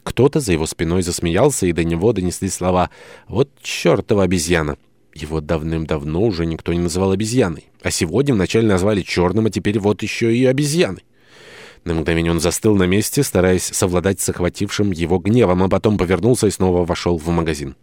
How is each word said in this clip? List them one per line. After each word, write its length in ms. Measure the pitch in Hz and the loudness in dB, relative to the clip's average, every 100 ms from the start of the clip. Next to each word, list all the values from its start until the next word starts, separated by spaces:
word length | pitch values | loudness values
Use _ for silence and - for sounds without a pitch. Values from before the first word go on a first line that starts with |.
Кто-то 360 | - - 139 160 | -8 2 2 2
за 140 | 113 | 0
его 120 | 80 80 | 0 -2
спиной 360 | - 82 90 | -4 -2 0
засмеялся, 640 | 85 - 85 87 147 131 92 | -2 -2 -2 2 2 2 0
и 40 | |
до 120 | 82 | 0
него 280 | 82 82 107 | -2 0 0
донеслись 400 | 101 90 - 98 | 0 -2 -4 -6
слова: 360 | - 90 90 85 - - - - | -4 0 0 0 -6 -20 -20 -8
«Вот 220 | 95 139 _ | -4 -4 _
чёртова 640 | - - 170 123 - 104 | -10 -2 0 2 2 2
обезьяна». 540 | 92 90 80 85 73 69 _ _ _ | 2 2 2 0 0 -6 _ _ _
Его 280 | - 78 80 | -14 -8 -6
давным-давно 800 | 73 82 80 80 78 80 73 80 | -2 -4 -2 -4 -2 -4 -4 -2
уже 240 | 113 85 82 | 0 0 -4
никто 280 | 80 - | -4 -4
не 60 | 85 | -2
называл 320 | 87 - 98 | -2 0 0
обезьяной. 540 | 95 110 123 98 76 - _ | 0 0 0 0 -2 -14 _
А 80 | - | -6
сегодня 460 | - 87 98 143 110 | -4 -2 0 2 2
вначале 320 | 87 113 113 | 2 2 2
назвали 340 | 92 98 104 | 2 2 0
чёрным, 460 | 82 - 87 98 110 | -2 0 2 2 0
а 20 | |
теперь 300 | 98 - 107 | 0 -2 0
вот 240 | 101 104 | 0 0
ещё 260 | 107 - 117 | -4 -2 0
и 160 | 120 127 | 2 2
обезьяной. 580 | 131 147 160 135 85 - _ _ - - - - - 85 | 2 0 0 0 -2 -14 _ _ -20 -20 -20 -20 -12 -4
На 100 | 80 | -2
мгновение 360 | 80 82 82 | 0 0 2
он 80 | 85 | 2
застыл 360 | 82 - 90 95 | 0 0 2 4
на 80 | |
месте, 400 | 90 98 107 - | 4 2 0 -2
стараясь 400 | 139 95 92 92 | 0 2 2 2
совладать 560 | - - 98 90 95 98 | 0 -2 0 0 0 -2
с 100 | - | -4
охватившим 640 | 90 87 - 101 - 104 | -2 -2 -2 -6 -2 -2
его 260 | 82 80 90 | -2 0 0
гневом, 460 | 98 120 98 90 | 2 4 4 4
а 60 | 95 | 2
потом 280 | 95 110 98 | 2 2 0
повернулся 500 | 87 95 110 120 104 | 0 2 2 2 2
и 40 | |
снова 340 | - 92 90 85 | 2 2 2 0
вошёл 320 | 85 87 85 | 0 0 -2
в 100 | 82 | 0
магазин. 460 | 85 80 76 69 - | 0 0 -4 -8 -14